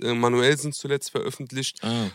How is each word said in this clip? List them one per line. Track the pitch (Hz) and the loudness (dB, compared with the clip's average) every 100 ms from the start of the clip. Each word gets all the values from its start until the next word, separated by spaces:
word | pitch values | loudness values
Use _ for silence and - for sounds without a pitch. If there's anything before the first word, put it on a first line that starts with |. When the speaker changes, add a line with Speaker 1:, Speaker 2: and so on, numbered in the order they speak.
Speaker 1:
äh, | 123 | -2
Manuelsen | 120 120 120 127 147 147 | 2 4 6 4 4 0
zuletzt | - 139 139 - | -6 -4 -4 -2
veröffentlicht | - 127 - 131 131 131 - | -4 -4 -6 -8 -6 -6 -4
Speaker 2:
Ah. | 110 117 104 | -2 -2 -2